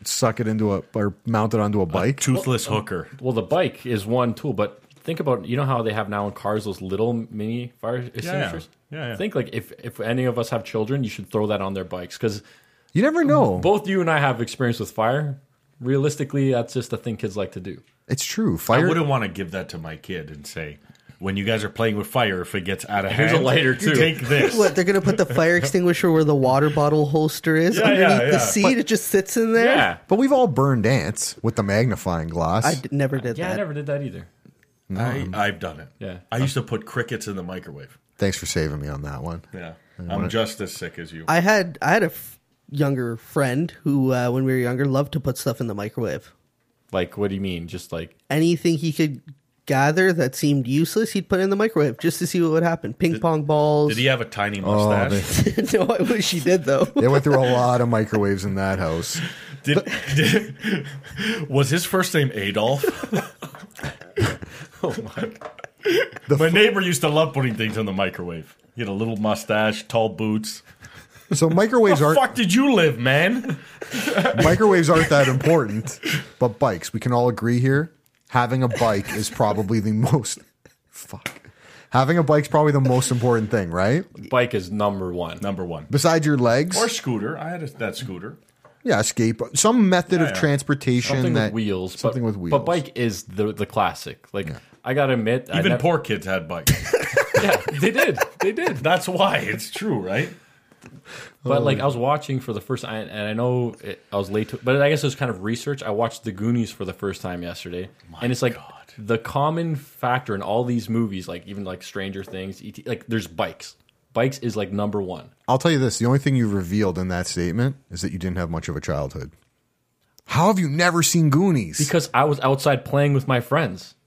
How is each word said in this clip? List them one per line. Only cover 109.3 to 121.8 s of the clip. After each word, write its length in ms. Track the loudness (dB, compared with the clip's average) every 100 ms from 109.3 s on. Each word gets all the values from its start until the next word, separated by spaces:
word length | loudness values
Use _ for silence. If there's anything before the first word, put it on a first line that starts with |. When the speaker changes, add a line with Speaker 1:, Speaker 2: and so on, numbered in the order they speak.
| -2 0 0 -2 -6
Speaker 3:
factor 580 | -8 -6 -2 -2 -2
in 80 | -6
all 220 | -2 0
these 240 | 0 -2 -2
movies, 400 | -2 -2 -4 -8
like, 180 | -12 -12
even, 160 | -10
like, 200 | -10 -10
Stranger 400 | -10 -8 -8 -8
Things, 360 | -10 -10 -10 -12
E 100 | -16
T, 100 | -12 -8
like, 200 | -8 -4
there's 220 | -4 -4
bikes. 480 | -4 -6 -6 -18 -20 _ _ _
Bikes 240 | -2 -2 -2
is, 160 | -6 -4
like, 160 | -4
number 280 | -4 -2 -4
one. 300 | -6 -10 -16 _ 0
Speaker 1:
I'll 120 | 2
tell 120 | 4
you 80 | 2
this. 200 | 0 0
The 60 | 2
only 120 | 2
thing 160 | 2
you 140 | 2 2
revealed 500 | 0 0 0 0 0
in 80 | -2
that 200 | -2 -4
statement 480 | -2 -2 0 -2 -4 -12
is 120 | -8
that 80 | -6
you 80 | -4
didn't 200 | -4 -4
have 120 | -4
much 180 | -4 -6
of 60 | -6
a 40 |
childhood. 500 | -4 -4 -4 -8 -14 -18 _ _ _ _ _ _ _ _ -4
How 220 | 2 4
have 100 | 4
you 100 | 0
never 360 | 2 2 4
seen 260 | 4 4 4
Goonies? 480 | 4 4 2 0
Speaker 3:
Because 320 | -2